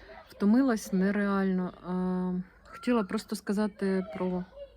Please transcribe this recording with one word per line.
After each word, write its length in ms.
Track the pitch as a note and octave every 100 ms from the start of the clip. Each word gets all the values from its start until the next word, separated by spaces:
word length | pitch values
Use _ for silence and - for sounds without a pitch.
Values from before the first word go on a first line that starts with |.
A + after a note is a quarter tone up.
| - - - -
Втомилась 520 | G3+ A#3+ C4+ A3 -
нереально. 760 | F#3 G3 G#3 G3+ G3 F#3+ F#3 F3+
Е, 760 | - E3+ F3+ F#3 F#3 F#3 F3+ - - -
хотіла 340 | - - A#3+
просто 320 | G3 G#3+ - G#3+
сказати 720 | - G3+ G#3+ G#3 G3 F#3+ F#3 -
про 280 | F#3 F3+ F#3 - -